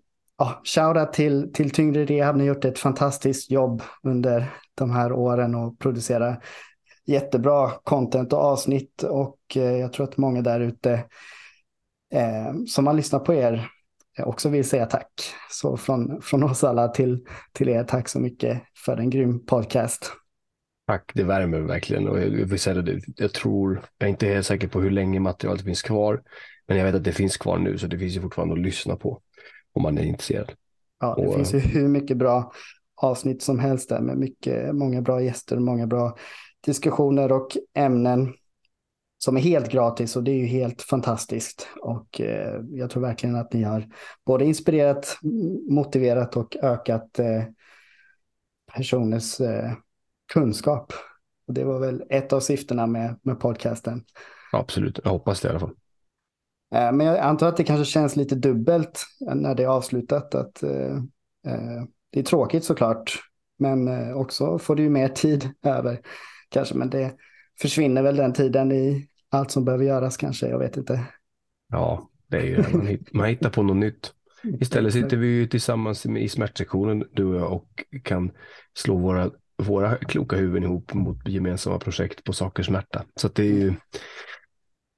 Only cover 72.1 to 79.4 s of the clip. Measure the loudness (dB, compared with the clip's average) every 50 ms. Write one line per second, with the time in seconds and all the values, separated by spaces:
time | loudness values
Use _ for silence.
72.1 | _ _ _ _ -2 -2 0 0 2 2 2 4 2 2 2 0 -2 -4 -4 -4
73.1 | 0 0 2 2 2 0 0 0 2 2 2 4 4 4 2 0 -2 -6 -12 -18
74.1 | -18 _ _ _ _ -12 -8 -8 -4 -4 -4 0 0 2 2 2 2 2 2 2
75.1 | 0 2 2 2 2 2 0 0 0 -2 0 0 -2 0 -2 -2 -4 -4 -4 -4
76.1 | -2 -2 -2 -2 -2 -2 -4 -4 -4 -6 -6 -4 -2 0 0 0 0 -2 -2 -4
77.1 | -2 -2 0 0 0 0 0 -2 -2 -4 -6 _ _ -16 -16 -14 -14 -12 -6 -4
78.1 | -2 -2 -2 -4 -6 -10 -16 -20 -20 -20 -20 _ _ -6 -2 -2 0 0 2 2
79.1 | 2 0 0 -2 -4 -8